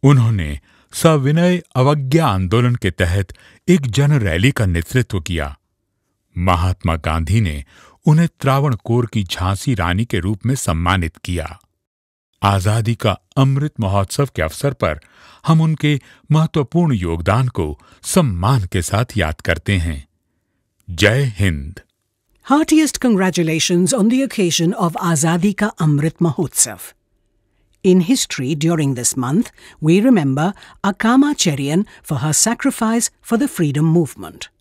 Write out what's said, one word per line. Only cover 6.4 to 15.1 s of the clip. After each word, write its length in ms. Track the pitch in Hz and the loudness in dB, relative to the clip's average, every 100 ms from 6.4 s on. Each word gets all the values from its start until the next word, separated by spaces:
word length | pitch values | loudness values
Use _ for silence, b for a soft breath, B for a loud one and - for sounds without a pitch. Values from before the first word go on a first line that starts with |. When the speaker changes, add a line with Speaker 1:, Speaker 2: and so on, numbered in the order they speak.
| 90 87 90 92 90 80 | 0 0 0 -2 -2 -2
Speaker 1:
गांधी 460 | 78 80 80 107 | -2 -4 0 0
ने 220 | 101 73 71 b b b - | -2 -6 -12 b b b 2
उन्हें 220 | 156 170 _ | 2 2 _
त्रावणकोर 680 | 139 135 143 117 - 117 120 | -2 0 0 -2 -2 -2 0
की 180 | 113 | -4
झांसी 520 | 92 - 92 98 - 117 | -4 -2 -2 -2 -2 -2
रानी 300 | 85 90 117 | 0 0 -2
के 140 | 104 | -4
रूप 260 | 87 107 117 | -4 -4 -4
में 100 | 135 | -4
सम्मानित 640 | - 82 85 92 82 - | -2 -2 0 0 0 -6
किया। 420 | - 85 78 - _ _ _ _ _ _ _ _ | -8 -6 -6 -12 _ _ _ _ _ _ _ _
आजादी 520 | 101 98 92 110 110 117 | 2 2 2 0 0 0
का 240 | 110 92 _ - | 0 -2 _ 0
अमृत 360 | 135 139 147 - | 2 2 -2 -4
महोत्सव 500 | 104 98 95 - 143 - | -2 0 -2 -2 -4 -2
के 60 | |
अवसर 320 | 78 - 143 | -4 -4 -6
पर 260 | - 92 78 b | -2 -4 -4 b